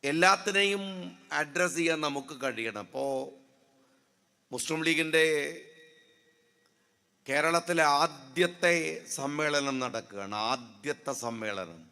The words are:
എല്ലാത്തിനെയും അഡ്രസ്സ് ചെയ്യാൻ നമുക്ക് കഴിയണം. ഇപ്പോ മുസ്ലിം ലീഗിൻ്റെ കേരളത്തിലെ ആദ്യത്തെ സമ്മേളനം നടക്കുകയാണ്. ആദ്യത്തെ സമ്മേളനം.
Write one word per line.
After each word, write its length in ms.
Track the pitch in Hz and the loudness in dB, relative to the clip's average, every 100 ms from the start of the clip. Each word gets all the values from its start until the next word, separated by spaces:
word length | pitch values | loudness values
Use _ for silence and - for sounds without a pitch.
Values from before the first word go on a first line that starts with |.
| 139 | 0
എല്ലാത്തിനെയും 720 | 156 180 190 202 196 202 202 196 185 180 87 - 147 | 4 4 4 2 2 2 0 -4 -10 -12 -14 -6 -4
അഡ്രസ്സ് 380 | 151 143 175 165 | -2 0 0 2
ചെയ്യാൻ 200 | 165 160 151 | 0 0 0
നമുക്ക് 260 | 139 135 143 | -4 -8 -6
കഴിയണം. 440 | 131 113 113 104 101 | -4 -4 -6 -6 -8
ഇപ്പോ 160 | 135 139 135 135 - _ _ _ _ _ _ _ _ _ _ _ | -6 -4 -4 -6 -12 _ _ _ _ _ _ _ _ _ _ _
മുസ്ലിം 280 | 123 - 156 160 | -8 -4 -2 2
ലീഗിൻ്റെ 380 | 156 160 160 160 151 143 165 - - - _ _ _ _ _ _ _ _ _ _ _ _ _ - | 2 4 4 4 4 -2 -8 -16 -20 -20 _ _ _ _ _ _ _ _ _ _ _ _ _ -2
കേരളത്തിലെ 560 | 139 156 170 170 170 151 143 | 2 4 2 2 2 4 6
ആദ്യത്തെ 720 | 160 151 - - 175 175 180 170 156 160 - - | 2 -2 -10 0 0 2 2 2 0 -6 -10 -6
സമ്മേളനം 580 | 139 147 151 147 139 131 | -4 -2 0 2 0 -2
നടക്കുകയാണ്. 520 | 123 110 - 101 98 104 110 | -2 -6 -10 -12 -8 -4 -2
ആദ്യത്തെ 640 | 127 117 107 143 143 - 135 | -2 -6 -12 -6 -6 -6 -6
സമ്മേളനം. 560 | 120 113 110 98 87 85 82 | -6 -6 -6 -6 -8 -12 -20